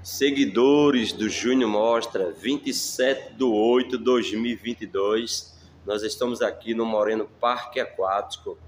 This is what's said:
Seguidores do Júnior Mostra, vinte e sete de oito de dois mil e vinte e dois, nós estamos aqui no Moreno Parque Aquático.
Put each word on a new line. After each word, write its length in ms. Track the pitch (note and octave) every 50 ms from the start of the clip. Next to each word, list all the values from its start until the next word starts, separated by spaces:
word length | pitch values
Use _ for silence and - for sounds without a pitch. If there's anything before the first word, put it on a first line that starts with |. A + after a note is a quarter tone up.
| -
Seguidores 1080 | - - - C3+ D3 C#3 C#3 C#3 G#2 F#2 A2 B2 C3+ C#3+ D3 D3 D3 C3 B2 A2 G#2+
do 160 | - - G#2+ G#2+
Júnior 420 | - - - A#2+ B2+ C3 B2 A2
Mostra, 600 | G#2+ G#2 A2 A#2 A#2 A#2 A2 - - G2 F#2 F2
vinte 380 | D#2+ - F#2 A#2+ C#3+ C#3 - C#3
e 40 | B2
sete 600 | - - - - - B2+ C3 C3+ C3 - - -
de 100 | A2 C3
oito 520 | B2 A2 G#2 A2 A#2 B2 B2+ B2+ B2 B2+
de 60 | B2
dois 300 | A2 B2 B2+ A#2+ G#2 F#2+
mil 180 | G#2 A2 A#2 A#2+
e 60 | A#2
vinte 260 | G#2 G2+ A#2 A#2+ -
e 40 | A2
dois, 680 | F#2 F2 G2 G2 G#2 A2 A2+ A#2 A2 - - - - - - - - - - -
nós 160 | G2 G#2 G#2
estamos 400 | G#2+ G#2+ - - B2+ B2 A#2+ A2+
aqui 320 | A#2+ G#2 - - - A2+ A2+
no 100 | A2 A2+
Moreno 440 | A2+ A2 G#2+ G#2 G#2+ A2 A2 G#2 - - -
Parque 380 | - A#2+ B2 A#2+ - - - C3
Aquático. 800 | A#2+ - - - F#2+ F#2+ G2 G2+ G#2 - - - - G2 E2+ D#2 D#2+